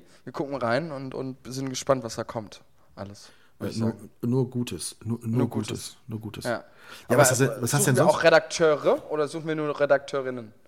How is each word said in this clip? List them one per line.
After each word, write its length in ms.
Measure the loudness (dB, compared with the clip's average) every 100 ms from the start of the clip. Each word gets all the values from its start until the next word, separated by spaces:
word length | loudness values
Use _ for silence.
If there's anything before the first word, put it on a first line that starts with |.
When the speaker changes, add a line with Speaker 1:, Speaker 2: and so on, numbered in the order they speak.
| -12 -20
Speaker 1:
Wir 100 | -10
gucken 220 | -8 -6 -2
rein 360 | 0 0 -2
und, 220 | -8 -8 -8
und 220 | -8 -10 -10
sind 220 | -8 -6
gespannt, 340 | -2 0 0
was 120 | -2 -6
da 80 |
kommt. 380 | -6 -8 -10 -14 _ _ _ -14
Alles, 340 | -14 -14 -20 -20 _ -12
würd 120 | -8
Speaker 2:
Äh, 20 |
Speaker 1:
ich 60 | -2
Speaker 2:
nur, 100 | -2
Speaker 1:
sagen. 180 | -4 -12 _
Speaker 2:
nur 280 | 0 0 0
Gutes. 460 | -2 -4 -6 -10 -10
Nur, 160 | -6 -6
nur 80 | -2 0
Speaker 1:
Nur 120 | 0
Speaker 2:
Gutes. 200 | -2 -4
Speaker 1:
Gutes. 280 | -6 -10 -16 -12
Speaker 2:
Nur 120 | -10
Gutes. 240 | -10 -8 -4
Speaker 1:
Ja. 60 |
Speaker 2:
Ja, 120 | -6 -8 -20 -20 -14 2
Speaker 1:
Aber, 80 | 4
Speaker 2:
was 140 | 6
hast 100 | 4
du, 40 | 2
Speaker 1:
äh, 120 | 0
Speaker 2:
was 120 | 0
hast 0 |
du 40 | 2
Speaker 1:
suchen 80 | 4
Speaker 2:
denn 100 | 6
Speaker 1:
wir 80 |
Speaker 2:
sonst? 120 | 6 6
Speaker 1:
auch 80 |
Redakteure 880 | 6 6 4 2 4 4 2 0 0
oder 160 | -2 -2
suchen 200 | -4 -4
wir 80 | -2
nur 240 | -2 0
Redakteurinnen? 760 | 4 4 2 -6 -4 -8 -12 -20